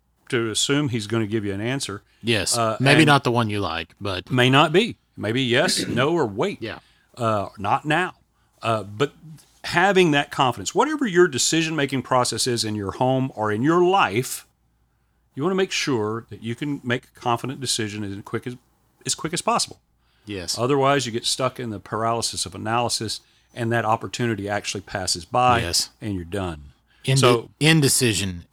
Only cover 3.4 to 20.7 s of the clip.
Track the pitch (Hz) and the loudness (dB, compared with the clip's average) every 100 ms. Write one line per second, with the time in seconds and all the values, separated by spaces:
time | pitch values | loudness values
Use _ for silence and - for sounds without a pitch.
3.4 | 107 104 90 82 82 - 101 92 - 127 | 0 -2 -2 -4 -8 -10 -8 -6 -2 2
4.4 | 123 139 160 175 226 - _ - 104 123 | 4 6 6 4 0 -4 _ -8 -4 -2
5.4 | 127 123 185 185 - 110 143 170 117 98 | 2 2 2 0 -2 0 0 0 -2 -2
6.4 | 190 147 113 80 _ _ _ - 113 104 | -4 -4 -10 -12 _ _ _ -4 -2 0
7.4 | 95 - 101 135 147 156 175 - _ _ | -4 -6 -2 -2 0 -2 -2 -8 _ _
8.4 | _ - 113 110 98 104 143 - 156 151 | _ -6 -2 -2 -2 -2 -4 -4 -20 -20
9.4 | _ _ - 170 190 190 175 143 147 - | _ _ -2 2 4 6 4 4 0 0
10.4 | 131 104 95 180 277 294 240 175 180 127 | 0 0 -2 0 0 0 2 4 4 4
11.4 | - 160 160 160 139 135 - 127 123 113 | 0 0 0 0 -2 -2 2 2 2 0
12.4 | 127 120 110 107 95 - 131 131 131 - | -2 -2 -2 -4 -4 0 0 2 -2 -2
13.4 | 107 104 143 175 180 190 120 104 131 - | -2 0 2 4 4 4 2 0 -4 -8
14.4 | - _ _ _ _ _ _ _ _ 131 | -14 _ _ _ _ _ _ _ _ -6
15.4 | 170 190 185 - 151 120 107 113 - 95 | -2 0 0 -2 -2 0 -2 -4 -10 -10
16.4 | 113 117 147 143 - 127 - - 120 117 | -8 -6 -6 -4 -2 -4 -6 -6 -2 -2
17.4 | 127 139 123 - 107 107 101 98 - 113 | -2 -6 -4 -2 -4 -6 -8 -10 -8 -8
18.4 | 123 123 _ _ _ _ - - 160 165 | -8 -14 _ _ _ _ -8 -6 -6 -4
19.4 | - 226 - - _ _ _ _ 104 98 | 0 -2 -2 -10 _ _ _ _ -10 -8
20.4 | 85 107 123 | -6 -2 0